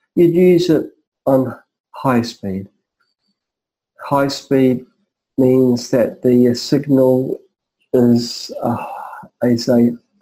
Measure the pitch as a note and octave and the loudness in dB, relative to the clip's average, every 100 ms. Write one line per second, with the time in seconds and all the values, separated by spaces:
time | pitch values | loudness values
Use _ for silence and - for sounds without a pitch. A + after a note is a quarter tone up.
0 | _ - F3 E3 F3+ E3+ F3 D3+ - - | _ 0 2 4 4 4 2 0 -2 -14
1 | _ _ - C3+ B2 A2+ _ _ _ - | _ _ -2 0 0 -8 _ _ _ -8
2 | C#3 B2 A#2 - G2+ F#2+ G2 _ _ _ | -2 -2 -2 -8 -10 -10 -10 _ _ _
3 | _ _ _ _ _ _ _ _ _ - | _ _ _ _ _ _ _ _ _ -18
4 | - C#3+ C#3 C#3 - C3+ C3 B2 - _ | -4 -2 -2 -4 -2 2 2 0 -6 _
5 | _ _ _ - B2+ C3 B2+ A#2+ - C3 | _ _ _ 0 2 4 2 0 -2 -2
6 | - - B2+ B2 B2 A#2+ - D3 D3 C3+ | -2 -2 0 4 2 0 -2 -4 0 2
7 | B2+ B2+ C3 - _ _ _ _ _ B2+ | 4 2 -2 -8 _ _ _ _ _ 0
8 | A#2+ A#2 A#2+ - - - A#2+ A#2 - - | 2 2 -2 -10 -14 -8 -6 -6 -10 -14
9 | - - - - B2 A#2 - A#2+ A#2+ A#2+ | -16 -18 -20 -6 -2 -2 0 2 2 -2
10 | _ _ | _ _